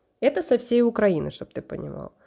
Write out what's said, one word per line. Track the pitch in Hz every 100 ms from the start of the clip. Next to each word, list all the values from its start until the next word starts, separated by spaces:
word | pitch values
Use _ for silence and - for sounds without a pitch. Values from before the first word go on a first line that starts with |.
| _ _
Это | 254 320
со | 320 240
всей | - 240
Украины, | 233 233 208 160 147
чтоб | - -
ты | -
понимал. | - - 147 - - -